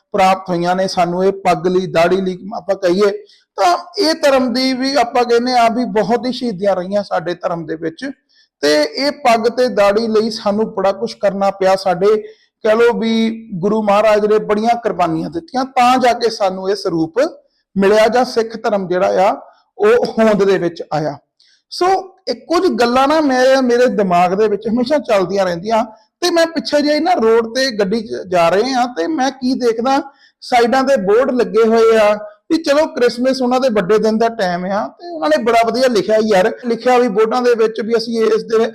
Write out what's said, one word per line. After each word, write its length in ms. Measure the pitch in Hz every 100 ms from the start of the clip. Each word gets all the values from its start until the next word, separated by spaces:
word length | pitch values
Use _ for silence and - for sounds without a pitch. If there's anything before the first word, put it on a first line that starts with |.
| _
ਪ੍ਰਾਪਤ 360 | 202 190 190 190
ਹੋਈਆਂ 280 | 175 175 185
ਨੇ 120 | 190
ਸਾਨੂੰ 360 | 190 170 175
ਇਹ 80 | 190
ਪੱਗ 340 | 196 190 170 175
ਲਈ, 200 | 185 185
ਦਾੜੀ 300 | 165 175 185
ਲਈ 220 | 190 180 190 -
ਆਪਾਂ 200 | 180 190
ਕਹੀਏ 340 | 180 180 208 208 - _ _ -
ਤਾਂ। 220 | 370 349 - -
ਇਹ 160 | 311
ਧਰਮ 380 | 320 294 269 254
ਦੀ 200 | 247 262
ਵੀ 220 | 262 269
ਆਪਾਂ 300 | 277 240 247
ਕਹਿੰਦੇ 280 | 240 233 247
ਆ 160 | 247 233
ਵੀ 160 | 226
ਬਹੁਤ 420 | 233 196 190 240 247
ਹੀ 60 |
ਸ਼ਹੀਦੀਆਂ 440 | 247 247 185 202 185
ਰਹੀਆਂ 260 | 180 202
ਸਾਡੇ 320 | 196 185 165
ਧਰਮ 320 | 175 185 170 156
ਦੇ 100 | 160
ਵਿੱਚ 340 | 165 160 269 - _ _ _ _
ਤੇ 220 | 285 302
ਇਹ 300 | 294 - 277
ਪੱਗ 280 | 285 262 226
ਤੇ 280 | 220 233 254
ਦਾੜੀ 400 | 202 202 202 233
ਲਈ 220 | 220 226
ਸਾਨੂੰ 440 | 220 208 202 220
ਬੜਾ 180 | 220 190
ਕੁਛ 220 | 196 226
ਕਰਨਾ 360 | - 202 196 196
ਪਿਆ। 260 | 190 190 190
ਸਾਡੇ, 460 | 190 175 196 214 - - _ _
ਕਹਿ 140 | 220 220
ਲਓ 220 | 233 202
ਵੀ, 500 | 226 226 226 226 226
ਗੁਰੂ 280 | 196 196 220
ਮਹਾਰਾਜ 440 | 214 202 220 214 208
ਨੇ 120 | 214
ਬੜੀਆਂ 380 | 175 208 226 233
ਕੁਰਬਾਨੀਆਂ 540 | 220 175 175 160 165
ਦਿੱਤੀਆਂ 340 | 165 165 247
ਤਾਂ 340 | 262 - 247 254
ਜਾ 140 | 240
ਕੇ 180 | 233 233
ਸਾਨੂੰ 400 | 220 196 185 190
ਇਹ 40 |
ਸਰੂਪ 400 | 202 196 165 160 226 311 - _ _ _ 190
ਮਿਲਿਆ 300 | 196 214 226
ਜਾਂ 160 | 240
ਸਿੱਖ 380 | 247 233 226 -
ਧਰਮ 260 | 240 208 185
ਜਿਹੜਾ 420 | 180 196 202 190
ਆ 100 | 269 - _ _ -
ਉਹ 280 | 403 240 254
ਹੋਂਦ 380 | - 220 202
ਦੇ 140 | 196 185
ਵਿੱਚ 240 | 170 165 -
ਆਇਆ। 260 | 151 151 143 _ _ _ _ _
ਸੋ 460 | - 359 381 392 - -
ਇਹ 60 |
ਕੁਝ 320 | 233 - 339 359
ਗੱਲਾਂ 400 | 226 240 247 269
ਨਾ 120 | 311
ਮੈਂ, 420 | 294 254 254 262
ਮੇਰੇ 240 | 254 240 254
ਦਿਮਾਗ 480 | 196 196 175 180
ਦੇ 140 | 190 220
ਵਿੱਚ 200 | 202 226
ਹਮੇਸ਼ਾ 300 | 226 240 302
ਚੱਲਦੀਆਂ 460 | - 208 180 196
ਰਹਿੰਦੀਆਂ 400 | 185 175 202 226 233 - _ _
ਤੇ 100 | 349
ਮੈਂ 160 | 339 330
ਪਿੱਛੇ 340 | 330 - 294
ਜਿਹੇ 200 | 294 302
ਨਾ 140 | 320
ਰੋਡ 420 | 349 226 226 226 233
ਤੇ 140 | 269
ਗੱਡੀ 300 | 214 202 226
'ਚ 100 | 220 240 185
ਜਾ 200 | 175 170
ਰਹੇ 260 | 185 240
ਆ 120 | 262 247
ਤੇ 200 | 254 339
ਮੈਂ 240 | 320 262
ਕੀ 240 | 269 254
ਦੇਖਦਾ, 480 | 254 240 226 240 269 - - _ _
ਸਾਈਡਾਂ 440 | - 247 233 269
ਤੇ 120 | 262 269
ਬੋਰਡ 340 | 190 214 269
ਲੱਗੇ 360 | 247 202 196 226
ਹੋਏ 300 | 226 226 220
ਆ 180 | 208 208 208 - -
ਵੀ 100 | 320
ਚਲੋ 240 | - 285 311
ਕ੍ਰਿਸਮਸ 560 | 311 240 233 254 262
ਉਹਨਾਂ 180 | 247 254
ਦੇ 80 | 262
ਵੱਡੇ 300 | 214 180 214
ਦਿਨ 200 | 214 220
ਦਾ 100 | 233
ਟਾਈਮ 360 | 226 190 175
ਆ 240 | 180 202 262
ਤੇ 260 | - 349
ਉਹਨਾਂ 140 | 339 311
ਨੇ 140 | 302
ਬੜਾ 200 | 226 233 226
ਵਧੀਆ 220 | 226 262
ਲਿਖਿਆ 280 | 226 180 220
ਯਾਰ, 280 | 220 196 214 220 247
ਲਿਖਿਆ 320 | 226 247 247
ਵੀ 100 | 247
ਬੋਰਡਾਂ 340 | 196 220 247
ਦੇ 120 | 247
ਵਿੱਚ 260 | 233 220 220
ਵੀ 140 | 214 233
ਅਸੀਂ 280 | 240 233
ਇਸ 180 | 220 214
ਦਿਨ 300 | 202 226 226